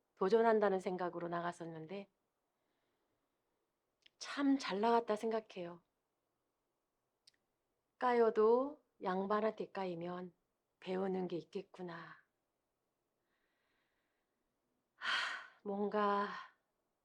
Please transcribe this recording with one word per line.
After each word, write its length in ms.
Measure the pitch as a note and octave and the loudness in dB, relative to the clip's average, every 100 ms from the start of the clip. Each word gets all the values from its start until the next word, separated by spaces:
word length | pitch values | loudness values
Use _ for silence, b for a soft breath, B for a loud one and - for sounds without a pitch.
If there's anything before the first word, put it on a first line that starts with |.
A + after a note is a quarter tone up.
| _ _ | _ _
도전한다는 600 | F#3+ A3+ A3+ A3 G#3 F#3+ | 2 4 6 4 4 2
생각으로 480 | F#3+ F3+ F3 E3+ E3+ | -2 -4 -4 -6 -6
나갔었는데 800 | F3 F3 E3+ E3 D#3+ D#3+ G3 G3 _ _ _ _ _ _ _ _ _ _ _ _ _ _ _ _ _ _ _ _ _ | -4 -4 -6 -10 -12 -12 -12 -14 _ _ _ _ _ _ _ _ _ _ _ _ _ _ _ _ _ _ _ _ _
참 380 | - - C#4 C4+ | -10 0 2 2
잘 200 | - F#3+ | 0 0
나갔다 340 | A3+ A#3 A#3 G#3+ | 4 4 2 -2
생각해요. 640 | A3+ A3 A3 F#3+ F3 E3+ _ _ _ _ _ _ _ _ _ _ _ _ _ _ _ _ _ _ _ _ _ - | -2 -2 -4 -10 -10 -12 _ _ _ _ _ _ _ _ _ _ _ _ _ _ _ _ _ _ _ _ _ -2
까여도 800 | B3+ A#3+ A3+ A3 A3 A#3+ C#4 D4 _ _ | 2 4 4 6 6 6 4 -4 _ _
양반한테 680 | F#3+ F#3 G3 G#3+ A3 G#3+ F#3 | -2 -2 0 2 0 -2 -6
까이면 640 | G3 F#3+ E3+ F3 F3+ F3+ - _ _ _ _ | -6 -6 -6 -6 -8 -10 -16 _ _ _ _
배우는 480 | - F#3 F#3+ F#3 F3+ | -4 -2 0 -2 -2
게 100 | E3+ | -4
있겠구나. 580 | D#3 G3 - - F3+ E3+ E3 - _ _ _ _ _ _ _ _ _ _ _ _ _ _ _ _ _ _ _ _ _ _ _ _ _ _ _ _ | -6 -10 -12 -12 -12 -12 -14 -20 _ _ _ _ _ _ _ _ _ _ _ _ _ _ _ _ _ _ _ _ _ _ _ _ _ _ _ _
하, 100 | B B B B B B | B B B B B B
뭔가 640 | G3+ G3+ G#3 G#3 G3+ G3+ G3+ F3+ B _ _ _ _ _ | -6 -2 0 2 2 2 -2 -6 B _ _ _ _ _